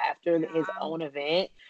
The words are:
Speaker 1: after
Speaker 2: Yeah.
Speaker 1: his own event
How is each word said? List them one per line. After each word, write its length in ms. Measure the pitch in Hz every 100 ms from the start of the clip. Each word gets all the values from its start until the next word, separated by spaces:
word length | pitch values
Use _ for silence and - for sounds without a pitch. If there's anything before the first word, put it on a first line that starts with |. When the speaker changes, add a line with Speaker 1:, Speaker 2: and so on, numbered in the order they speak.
| -
Speaker 1:
after 300 | - 170 170
Speaker 2:
Yeah. 80 | 160
Speaker 1:
his 120 | 165 151 -
own 200 | 151 165
event 500 | 151 139 147 175 - -